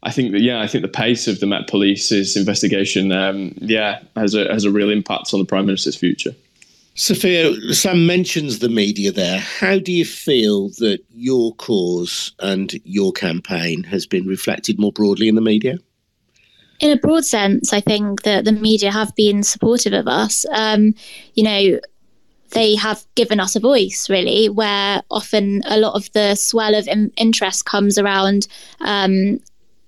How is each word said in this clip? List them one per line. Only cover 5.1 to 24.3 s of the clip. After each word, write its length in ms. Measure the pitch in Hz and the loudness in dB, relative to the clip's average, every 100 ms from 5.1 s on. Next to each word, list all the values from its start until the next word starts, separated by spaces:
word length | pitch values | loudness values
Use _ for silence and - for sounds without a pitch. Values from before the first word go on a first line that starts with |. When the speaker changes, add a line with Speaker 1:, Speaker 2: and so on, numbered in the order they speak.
| 98 - | -6 -4
Speaker 1:
on 60 | 101 | -2
the 80 | 95 | 0
Prime 200 | 95 95 | 0 0
Minister's 300 | 95 - - | -2 -4 -2
future. 380 | 87 - - - _ _ _ _ _ | -2 -2 -6 -10 _ _ _ _ _
Speaker 2:
Sophia, 600 | - - 185 190 175 165 - - | -6 -2 0 2 2 2 0 -2
Sam 340 | 139 196 175 165 | 0 2 4 4
mentions 520 | 180 180 165 147 107 | 2 0 -4 -4 -2
the 100 | 120 | -2
media 440 | 113 101 101 101 | 0 0 0 -2
there. 260 | 95 90 95 | -2 -2 -4
How 400 | - - 190 190 | -6 -4 0 0
do 140 | 185 | 0
you 120 | 175 | -2
feel 640 | - - - 131 107 101 98 - | -2 -4 0 2 2 0 -2 -2
that 200 | 113 95 - | -2 -2 -8
your 440 | 117 123 131 113 | -8 -2 0 0
cause 800 | - - 104 87 87 87 - - - | -4 -2 -2 0 -2 -4 -8 -10 -8
and 340 | 95 95 95 87 | -4 -4 -4 -8
your 280 | - 101 95 | -6 -2 -2
campaign 720 | - 87 82 - 92 85 80 | -2 -4 -4 -6 -4 -4 -6
has 220 | 85 95 - | -6 -6 -4
been 200 | 92 95 | -4 -4
reflected 520 | 95 - - - 101 | -4 -4 -4 -4 0
more 140 | 104 | -2
broadly 360 | - 104 98 110 | 2 0 2 2
in 60 | |
the 60 | 110 | 2
media? 380 | 110 107 127 175 - _ _ _ _ _ _ _ _ _ | 2 2 0 -6 -12 _ _ _ _ _ _ _ _ _
Speaker 3:
In 100 | 302 | 2
a 100 | 277 | 4
broad 240 | 302 320 | 4 2
sense, 480 | 277 220 196 202 - | 2 0 2 2 0
I 80 | 202 | 0
think 440 | 202 208 208 196 | 0 0 0 -2
that 200 | - 196 | 0 2
the 80 | 214 | 2
media 380 | 214 220 220 196 | 2 2 2 2
have 240 | 214 220 | -2 -2
been 280 | - 208 202 | 2 2 2
supportive 520 | 208 - 220 240 208 | -2 0 0 2 0
of 140 | 196 233 | 0 0
us. 360 | 254 214 - - | 0 0 -2 -2
Um, 440 | 208 220 214 214 214 - - - | 0 2 4 4 2 -8 -20 -6
you 100 | - | 0
know, 360 | 220 202 196 127 - _ _ _ _ _ _ | 2 4 2 2 -4 _ _ _ _ _ _
they 240 | 226 220 | 0 2
have 280 | 208 214 208 - | 2 0 -6 -4
given 260 | - 233 208 | -2 0 0
us 160 | 190 214 | 0 0
a 40 | |
voice, 500 | 233 269 190 - - | 2 4 2 -4 -2
really, 380 | 190 175 | 0 2